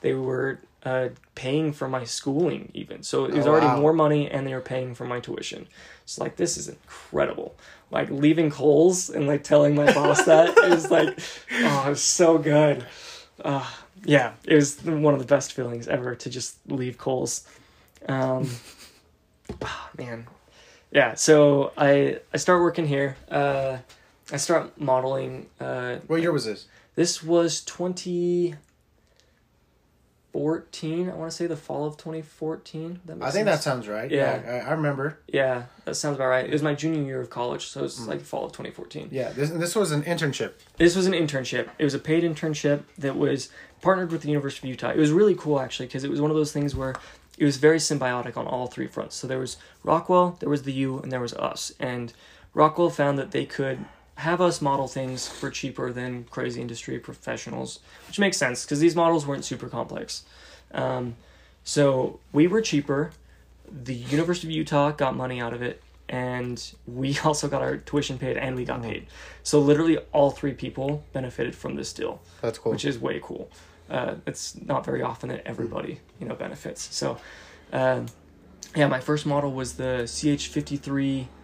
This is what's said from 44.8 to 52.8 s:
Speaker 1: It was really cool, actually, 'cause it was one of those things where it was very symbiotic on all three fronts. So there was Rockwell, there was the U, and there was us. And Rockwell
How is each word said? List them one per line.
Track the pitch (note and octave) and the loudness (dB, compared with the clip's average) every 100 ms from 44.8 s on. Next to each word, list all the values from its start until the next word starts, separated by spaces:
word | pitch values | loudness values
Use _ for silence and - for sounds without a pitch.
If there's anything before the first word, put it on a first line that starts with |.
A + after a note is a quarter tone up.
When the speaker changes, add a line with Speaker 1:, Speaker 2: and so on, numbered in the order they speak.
| A#2+ | -2
Speaker 1:
It | - | 2
was | D3+ | 4
really | D#3+ G#3+ | 6 6
cool, | F3+ D3+ C#3+ | 4 0 -2
actually, | C3 - B2+ | -2 -8 -8
'cause | - | -6
it | C#3 | -4
was | C#3+ | -2
one | D3+ | 0
of | D#3 | 2
those | D3+ | 0
things | D3 C#3+ | 0 -2
where | C3+ C3 B2+ - - _ - | -2 -6 -6 -14 -20 _ 0
it | |
was | D3 B2+ | 0 6
very | D3+ D#3+ | 6 6
symbiotic | D3+ D3 B2+ B2 A#2+ B2 | 2 -2 0 -2 -4 -6
on | A#2 | -6
all | B2+ B2 | -4 -6
three | - B2+ | -8 -8
fronts. | - G#2+ | -6 -8
So | - B2 | -8 -6
there | C3 | -6
was | B2+ - - _ | -6 -10 -18 _
Rockwell, | - D#3+ E3 F3+ F3+ F3+ | 0 0 4 4 4 0
there | C#3+ | -4
was | C#3+ | -2
the | C3+ | -2
U, | C3 C3+ C3 | -4 -2 -4
and | - | -6
there | B2+ | -6
was | A#2+ | -6
us. | - - - - - | -4 -6 -6 -12 -8
And | C3 B2 A#2+ - - - - | -6 -6 -8 -14 -20 -20 -8
Rockwell | - D#3 D3+ | 4 4 4